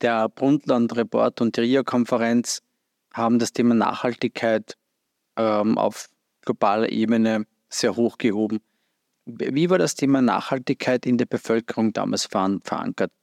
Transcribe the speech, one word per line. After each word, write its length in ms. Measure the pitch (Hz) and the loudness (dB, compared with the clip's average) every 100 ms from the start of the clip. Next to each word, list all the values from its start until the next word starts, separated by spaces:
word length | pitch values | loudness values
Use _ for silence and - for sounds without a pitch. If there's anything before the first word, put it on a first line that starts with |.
Der 280 | 120 113 110 | 0 0 -2
Brundtland-Report 1120 | - 135 143 - 127 117 117 110 113 117 - | 0 2 2 2 0 2 0 -2 0 0 0
und 140 | 117 - | -2 0
die 60 | |
Rio-Konferenz 1000 | 117 135 123 123 117 120 117 120 117 - - _ _ _ _ | 2 2 2 0 0 0 2 0 -2 -6 -12 _ _ _ _
haben 260 | - 117 120 | -4 0 2
das 140 | 117 | 0
Thema 200 | - 120 | 0 2
Nachhaltigkeit, 1040 | 117 123 - 127 117 120 - 113 110 107 - _ _ _ _ _ - | 2 0 -2 -4 -2 -6 -2 0 0 -4 -18 _ _ _ _ _ -2
ähm, 420 | 113 107 107 104 | 0 2 2 2
auf 320 | 107 - - _ _ _ | 0 -4 -14 _ _ _
globaler 480 | - 117 107 104 113 | -6 0 0 2 0
Ebene 560 | - 110 117 113 110 107 _ _ | 0 2 2 2 0 -4 _ _
sehr 260 | - 120 101 | -2 -2 2
hoch 220 | 117 - | -2 0
gehoben. 420 | 120 101 107 107 - _ _ _ _ _ - | -2 0 -2 -4 -8 _ _ _ _ _ -16
Wie 440 | 117 - 135 175 | -8 -4 0 2
war 80 | 180 | 2
das 180 | 160 - | 0 0
Thema 260 | 135 139 | 2 2
Nachhaltigkeit 840 | 123 92 - 135 - 135 - 123 - | 2 0 -2 -4 -4 -4 -2 0 0
in 120 | 120 | 0
der 80 | 117 | 0
Bevölkerung 640 | 120 - 113 - - 110 | -4 -2 -2 -2 -2 -2
damals 340 | 104 101 101 - | -2 -4 -4 -4
veran-, 360 | 98 95 98 | -2 -2 -2
verankert? 480 | - 82 90 - 92 _ | -4 -6 -4 -4 -4 _